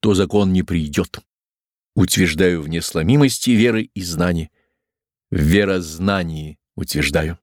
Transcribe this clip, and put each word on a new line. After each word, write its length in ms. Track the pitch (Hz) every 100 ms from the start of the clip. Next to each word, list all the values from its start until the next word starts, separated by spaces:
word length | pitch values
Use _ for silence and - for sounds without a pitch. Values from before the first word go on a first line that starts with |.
то 140 | 110
закон 380 | 98 95 104 98
не 100 | 92
придет. 580 | 85 85 76 73 90 - _ _ _ _ _ _ _
Утверждаю 680 | - 90 - 90 78 92 87
в 60 | 76
несломимости 800 | 85 - 82 80 139 139 - -
веры 340 | 117 120 110 -
и 80 | -
знания. 480 | 90 80 87 85 78 _ _ _ _ _ _ _ _
В 80 | -
верознании 1200 | 73 98 101 95 82 80 95 98 85 78 76 76 _
утверждаю. 640 | - - 76 73 78 80 82